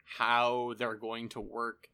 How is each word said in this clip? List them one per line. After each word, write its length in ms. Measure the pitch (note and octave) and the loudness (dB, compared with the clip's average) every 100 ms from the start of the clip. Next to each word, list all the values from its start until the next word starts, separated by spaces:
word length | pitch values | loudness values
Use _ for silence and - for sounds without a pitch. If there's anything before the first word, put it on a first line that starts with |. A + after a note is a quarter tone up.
how 680 | - - A#2 A#2+ A#2+ B2 A#2+ A2+ | -14 0 4 6 6 2 -2 -2
they're 160 | A#2+ | -2
going 340 | A2 A2+ A2+ A2+ | -2 -4 -4 -6
to 100 | A#2 | -8
work 480 | G#2 A2+ A#2 - - | -8 -6 -6 -8 -20